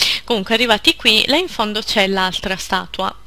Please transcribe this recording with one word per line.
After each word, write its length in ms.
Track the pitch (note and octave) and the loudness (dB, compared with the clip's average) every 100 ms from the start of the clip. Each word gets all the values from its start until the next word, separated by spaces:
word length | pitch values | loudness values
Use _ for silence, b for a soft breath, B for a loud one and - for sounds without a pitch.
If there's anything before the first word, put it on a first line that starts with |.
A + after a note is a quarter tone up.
| B B | B B
Comunque, 300 | - A3+ F#3+ | -2 -2 0
arrivati 420 | A3+ A#3+ G#3 - - | 2 2 2 2 2
qui, 280 | A#3 G#3+ - | 2 4 4
là 80 | D4 | 2
in 140 | F4+ | 0
fondo 320 | - G#3+ G#3+ | -2 -2 -4
c'è 260 | - A3 F#3+ | -2 0 2
l'altra 480 | F#3+ F#3 F3+ G3 F#3 | 2 0 -2 -4 -6
statua. 580 | - F#3+ F3+ - F#3+ - | -2 -4 -4 -6 -6 -6